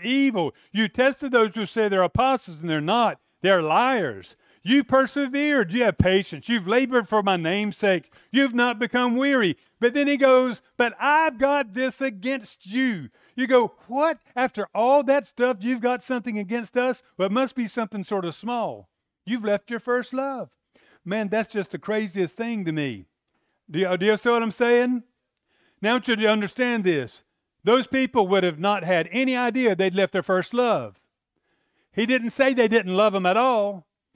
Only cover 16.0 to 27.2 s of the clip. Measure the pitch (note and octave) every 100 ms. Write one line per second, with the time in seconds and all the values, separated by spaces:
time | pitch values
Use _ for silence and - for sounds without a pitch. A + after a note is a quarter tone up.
16 | - B3 A#3+ G#3 G3 A#3+ A3 B3 B3+ B3+
17 | _ - F#3+ A3 C4 - A3 - A3 G#3+
18 | F3+ G3+ F3 D3+ G#3+ A#3+ F#3+ A2 F#2+ _
19 | _ _ - A#3+ G#3+ G3+ - A#3 - B3
20 | - C4 C4+ C4 E3 _ _ _ _ _
21 | E3+ G#3+ G3+ G#3+ A3 G#3+ F#3 D#3+ - G#3+
22 | G#3+ F#3+ F3 - A#3 A3 E3+ D#3 C#3+ G#2+
23 | F2+ _ _ _ _ _ _ D#3 F#3 F3+
24 | G3+ G#3+ A#3+ A#3 A3+ - A#3+ A#3+ B3 B3
25 | - _ _ _ _ _ _ - G#3 B3
26 | - A3 G#3+ G#3+ G3+ - B3 A#3 F#3 D#3
27 | A#2+ -